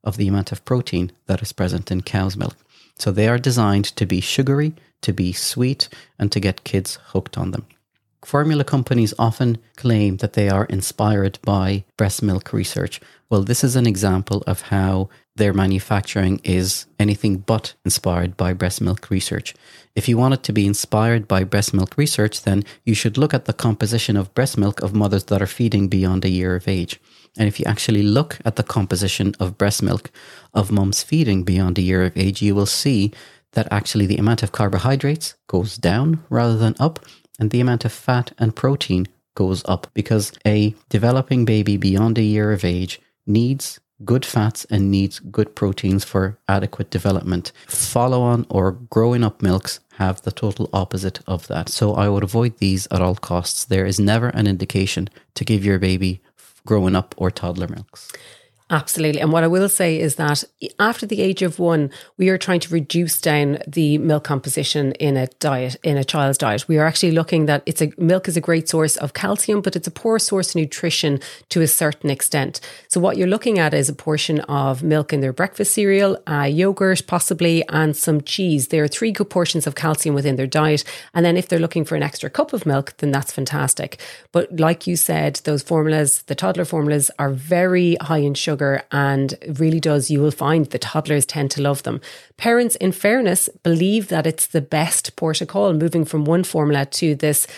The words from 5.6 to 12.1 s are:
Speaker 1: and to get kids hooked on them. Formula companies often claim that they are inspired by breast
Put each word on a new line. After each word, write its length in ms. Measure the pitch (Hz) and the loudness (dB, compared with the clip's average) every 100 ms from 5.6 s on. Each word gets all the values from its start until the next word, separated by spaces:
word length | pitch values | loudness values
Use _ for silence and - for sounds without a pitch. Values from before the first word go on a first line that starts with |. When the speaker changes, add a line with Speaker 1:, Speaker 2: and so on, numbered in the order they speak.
| 127 139 - - - - | -2 -2 -6 -12 -18 -4
Speaker 1:
and 140 | 104 | -2
to 80 | - | 0
get 240 | 98 95 | 0 -2
kids 340 | - 98 92 - - | -2 -4 -2 -8 -6
hooked 280 | 95 - - | -4 -4 -6
on 140 | 92 | -6
them. 160 | 92 - _ _ _ _ _ | -6 -10 _ _ _ _ _
Formula 400 | - 143 151 151 | -4 0 2 0
companies 520 | 139 139 120 120 107 - | 0 0 0 2 0 2
often 400 | 117 - 123 117 _ - | 0 2 0 -2 _ -6
claim 400 | 127 110 104 95 | 0 2 2 0
that 160 | 104 | -2
they 140 | - 101 | 0 2
are 180 | 95 107 | 2 0
inspired 720 | 95 - - 107 104 98 - | -2 -4 0 2 2 0 -2
by 420 | - 101 95 98 - - | 0 0 2 -2 -4 -2
breast 240 | 101 | -2